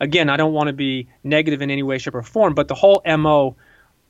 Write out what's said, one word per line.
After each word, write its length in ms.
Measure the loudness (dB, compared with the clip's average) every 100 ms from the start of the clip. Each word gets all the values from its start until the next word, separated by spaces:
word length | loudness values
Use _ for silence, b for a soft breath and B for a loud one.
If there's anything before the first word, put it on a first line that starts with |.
again, 280 | -2 0 0
I 80 | 0
don't 160 | 0
wanna 200 | 0 -4
be 340 | -4 -4 -6 -10 b
negative 400 | -2 0 0 -2
in 80 | -4
any 120 | -4
way, 140 | -4 -6
shape, 180 | -6
or 80 | -10
form, 320 | -6 0 0
but 140 | 2 -2
the 60 |
whole 260 | 2 4 4
M 220 | 2 0 2
O 300 | 2 2 -4 b b b b